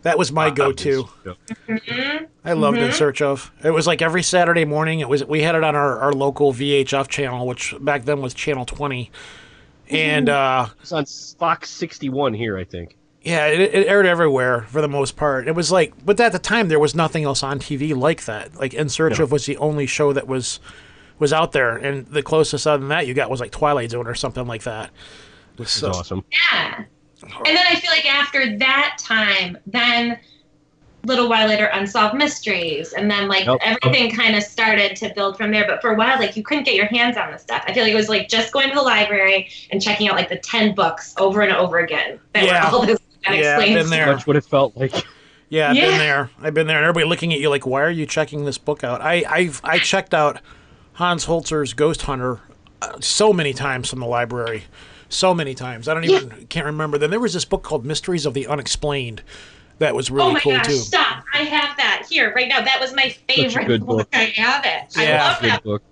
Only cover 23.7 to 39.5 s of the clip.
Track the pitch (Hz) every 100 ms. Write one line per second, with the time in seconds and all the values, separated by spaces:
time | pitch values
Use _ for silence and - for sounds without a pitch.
23.7 | 143 117 120 117 120 131 131 123 113 -
24.7 | 110 107 - - - - - _ - 113
25.7 | - 147 90 85 95 - - 330 214 156
26.7 | - - _ _ _ - - - 339 349
27.7 | 339 349 320 294 285 294 277 254 208 262
28.7 | 277 285 - - 220 208 196 180 175 -
29.7 | 240 240 240 240 233 _ _ _ _ _
30.7 | _ _ _ 220 247 233 226 214 208 208
31.7 | 196 196 226 214 247 294 - 220 185 165
32.7 | - 160 - 208 202 196 190 190 127 214
33.7 | 233 - 269 233 214 226 208 208 - 220
34.7 | 208 202 196 214 202 196 196 208 214 208
35.7 | - 240 214 233 262 202 - 208 302 262
36.7 | 196 208 233 240 214 180 - - 117 -
37.7 | - 220 214 214 214 - 226 226 277 269
38.7 | 277 262 214 208 202 190 196 190